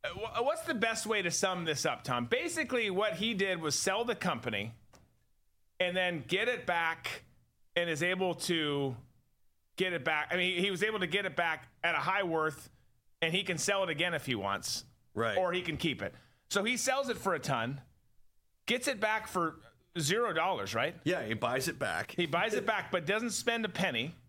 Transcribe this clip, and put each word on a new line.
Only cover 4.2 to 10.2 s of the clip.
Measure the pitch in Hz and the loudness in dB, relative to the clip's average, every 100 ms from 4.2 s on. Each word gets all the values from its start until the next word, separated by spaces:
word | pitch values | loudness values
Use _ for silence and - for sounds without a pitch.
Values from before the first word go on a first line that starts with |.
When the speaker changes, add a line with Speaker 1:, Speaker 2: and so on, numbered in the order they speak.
| 185 135 117 104 107 117 - - - _ _ _ _ _ _ _ | 0 0 -2 -2 -4 -8 -20 -20 -20 _ _ _ _ _ _ _
Speaker 1:
and | 180 180 | 0 2
then | 180 170 135 | 0 -2 -2
get | 180 233 | 0 0
it | 247 - | -2 0
back | 175 165 165 - - - - _ _ _ - | 0 0 -2 -8 -10 -14 -20 _ _ _ -2
and | 175 | 0
is | 156 | 0
able | 175 185 185 | 0 2 0
to | 170 - 170 151 143 139 117 - _ _ _ _ _ _ - | 0 0 2 2 0 -2 -4 -12 _ _ _ _ _ _ -4
get | 185 | -2
it | 170 | 0
back. | 127 156 | 0 0